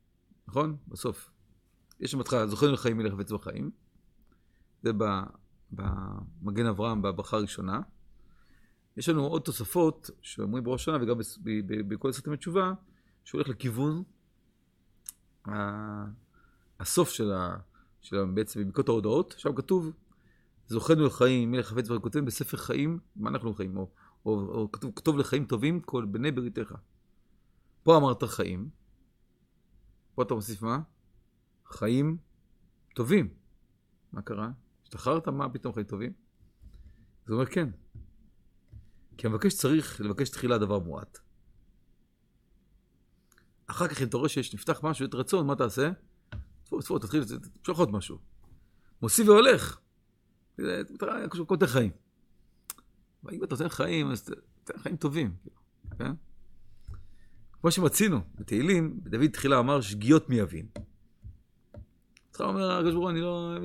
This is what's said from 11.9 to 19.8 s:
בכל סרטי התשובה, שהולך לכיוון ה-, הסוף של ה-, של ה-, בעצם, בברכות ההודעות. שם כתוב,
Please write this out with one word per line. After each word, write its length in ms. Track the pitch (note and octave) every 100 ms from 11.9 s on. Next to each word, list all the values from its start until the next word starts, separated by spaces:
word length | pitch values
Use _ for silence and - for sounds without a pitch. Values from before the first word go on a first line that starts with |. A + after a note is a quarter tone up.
בכל 180 | G#2 C3+
סרטי 220 | A#2+ D3
התשובה, 400 | D3 - F3+ F#3 F#3+ - _ _ _
שהולך 260 | - D3 C#3+
לכיוון 540 | G#2+ B2+ A2+ D3 D#3+ F#3 _ _ _ _ _ _ _ _ _ - - _ _ -
ה-, 580 | G#2 G2+ G#2 G#2+ G#2 G#2 G#2+ _ _ _ _ _ -
הסוף 300 | F#2+ - E3+
של 220 | - G#2+
ה-, 260 | F#2+ F2+ F#2+ - _ _ _
של 160 | - G2
ה-, 80 | F#2+
בעצם, 340 | F#2+ G#2+ A2
בברכות 300 | G2 F#2+ C3
ההודעות. 460 | A#2 G#2 C3+ - -
שם 180 | D3 C#3
כתוב, 360 | - F#3